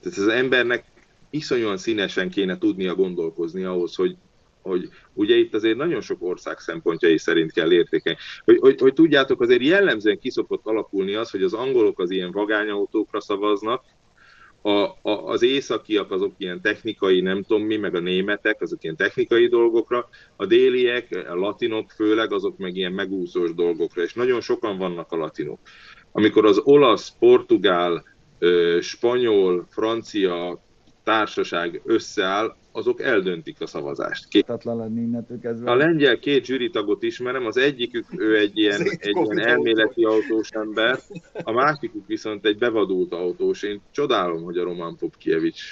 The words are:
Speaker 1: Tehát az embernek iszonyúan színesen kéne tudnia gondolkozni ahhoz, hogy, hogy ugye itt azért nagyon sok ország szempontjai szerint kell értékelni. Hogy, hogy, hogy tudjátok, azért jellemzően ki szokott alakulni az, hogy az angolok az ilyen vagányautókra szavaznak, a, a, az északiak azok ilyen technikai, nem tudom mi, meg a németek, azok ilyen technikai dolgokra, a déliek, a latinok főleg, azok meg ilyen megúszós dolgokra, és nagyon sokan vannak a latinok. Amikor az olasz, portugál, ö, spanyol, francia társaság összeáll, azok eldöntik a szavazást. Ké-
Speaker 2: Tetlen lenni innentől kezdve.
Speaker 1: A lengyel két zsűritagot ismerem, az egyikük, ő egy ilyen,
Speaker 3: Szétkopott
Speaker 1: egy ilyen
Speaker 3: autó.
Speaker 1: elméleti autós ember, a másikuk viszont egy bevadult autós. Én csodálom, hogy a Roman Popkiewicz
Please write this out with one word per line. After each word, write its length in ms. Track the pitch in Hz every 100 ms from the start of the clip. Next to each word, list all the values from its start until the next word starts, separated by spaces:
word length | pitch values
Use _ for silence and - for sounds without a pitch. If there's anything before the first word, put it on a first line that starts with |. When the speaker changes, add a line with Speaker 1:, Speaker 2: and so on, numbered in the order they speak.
Speaker 1:
Tehát 180 | 90 92
az 100 | 101
embernek 560 | 117 127 127 120 120 _ _ _ _ _
iszonyúan 460 | 147 - 131 113 95
színesen 540 | 92 107 92 - 92
kéne 280 | 92 95 92
tudnia 360 | 107 92 92
gondolkozni 680 | 87 95 87 82 82 82 90
ahhoz, 300 | 92 90 85
hogy, 220 | - 92 90 _ _ _ _
hogy 260 | 92 90 - - _
ugye 240 | - 104 117
itt 180 | 117
azért 220 | 110 110 113
nagyon 240 | 160 135
sok 220 | 98 95
ország 360 | 90 87 - 80
szempontjai 600 | - 82 85 82 82 78
szerint 340 | - 82 80
kell 200 | - 80
értékelni. 460 | 87 80 80 - 82 - -
Hogy, 140 | - 117
hogy, 220 | 131 135
hogy 120 | 131
tudjátok, 480 | 135 160 143 135 127
azért 220 | 120 123
jellemzően 560 | 127 196 190 110 104 98
ki 120 | 127
szokott 360 | 113 98 95 -
alakulni 480 | 110 95 98 95
az, 160 | 104 117
hogy 120 | 101
az 100 | 92
angolok 460 | 110 131 127 104 92
az 120 | 90
ilyen 200 | 95 90
vagányautókra 920 | 95 104 107 107 101 101 113 104 104
szavaznak, 640 | - 98 104 101 107 127 _ _ _ _ _ - - _ 101
a, 320 | 101 95 -
a, 260 | 104 104 -
az 140 | 110
északiak 680 | 117 139 135 113 - 104 92
azok 240 | 95 98 -
ilyen 240 | 92 90
technikai, 600 | 101 107 110 101 98 92
nem 220 | 92 95
tudom 200 | 95 107
mi, 140 | 107 107
meg 180 | 98
a 60 | 87
németek, 600 | 87 92 98 101 107 107
azok 220 | 85 87
ilyen 140 | 82 80
technikai 500 | 98 - 120 117 120
dolgokra, 640 | 120 117 113 110 123 120 - - _
a 100 | 98
déliek, 800 | 117 127 127 123 123 - 90 64
a 60 |
latinok 560 | 87 98 101 120 110 104
főleg, 420 | - 107 110 110
azok 260 | 101 95 90
meg 180 | 95 90
ilyen 160 | 90
megúszós 640 | 95 95 95 87 90 85
dolgokra, 480 | 82 87 82 82 -
és 120 | 85
nagyon 260 | 110 123 123
sokan 380 | 101 120 110 95
vannak 340 | 92 87 80
a 40 | 82
latinok. 420 | 76 - 73 - - - - - _
Amikor 320 | - 107 104
az 160 | 107 98
olasz, 480 | 135 143 135 110 - _
portugál, 840 | 120 123 123 113 95 87 87 82 - _ _ _
ö, 400 | 87 87 85 85
spanyol, 880 | 87 - 120 123 120 104 92 90 85
francia 880 | - 110 113 110 107 95 85 87 90 _ _ _ _
társaság 760 | - 110 104 - 95 87 85 85
összeáll, 720 | - 113 - - 92 98 110 - _
azok 280 | 113 104 -
eldöntik 580 | 135 110 92 85 80 80
a 60 | 80
szavazást. 600 | 85 71 69 - - -
Ké- 180 | 104 -
Speaker 2:
Tetlen 300 | 117 120 117
lenni 240 | 113 113
innentől 380 | 117 120 110 120
kezdve. 300 | 117 117 120
Speaker 1:
A 40 |
lengyel 440 | 123 156 165 139 113
két 260 | - 143
zsűritagot 580 | 127 131 120 113 104 98
ismerem, 440 | 117 113 123 131 117
az 100 | 123
egyikük, 480 | 139 131 120 120 110 175
ő 200 | 110 107
egy 220 | 104 101
ilyen, 200 | 104 104
Speaker 3:
Szétkopott 520 | 92 - 101 104 110
Speaker 1:
egy 60 | 104
ilyen 120 | 113
Speaker 3:
autó. 20 |
Speaker 1:
elméleti 540 | 123 120 110 107 -
autós 440 | 113 110 101 110 107
ember, 480 | 110 107 107 113 131 - 180 _ 214
a 100 | 170
másikuk 540 | 113 143 147 117 107 98
viszont 380 | 107 110 104 107
egy 120 | 104
bevadult 540 | 120 113 95 92 87
autós. 500 | 87 90 87 95 95
Én 180 | 101 104 _
csodálom, 520 | - 143 113 90 82
hogy 140 | 85 87
a 60 |
Roman 320 | 87 87 85 82
Popkiewicz 640 | 82 _ - 82 82 - -